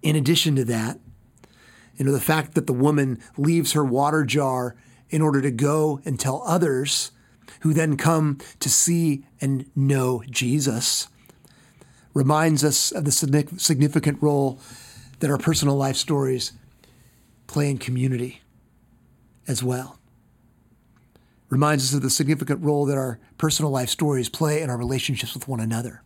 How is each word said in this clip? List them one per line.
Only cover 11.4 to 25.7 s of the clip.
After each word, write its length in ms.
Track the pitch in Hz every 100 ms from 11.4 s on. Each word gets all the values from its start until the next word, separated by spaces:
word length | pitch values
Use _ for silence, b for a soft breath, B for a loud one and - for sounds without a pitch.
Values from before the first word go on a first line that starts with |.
| b b b b b b b
reminds 520 | - 135 151 165 151
us 260 | 147 135 -
of 120 | -
the 60 | 147
signic-, 500 | - 143 143 147 175
significant 640 | - 147 147 151 143 139
role 360 | 151 143 139 127 B B B B B B
that 100 | 151
our 80 | 143
personal 380 | - 160 143 139
life 200 | 135 135
stories 560 | - 147 135 127 - - - _ b b b b b b _
play 240 | - 143
in 80 | 131
community 640 | - 127 131 123 123 - _ _ _ _ _ _ _ _ _ _ -
as 160 | 120
well. 360 | 123 123 131 - _ _ _ _ _ _ _ _ _ _ _ b b b b
Reminds 340 | 131 147 151
us 100 | 131
of 80 | 139
the 80 | 131
significant 520 | - 139 147 147 -
role 220 | 156 147 143
that 100 | 139
our 240 | 131 117 b _
personal 320 | 156 151 151
life 200 | 135 123
stories 380 | - 147 135 117
play 320 | - 156 151
in 100 | 156
our 80 | 123
relationships 560 | 120 135 - 127 117
with 120 | - 131
one 140 | 127
another. 420 | 113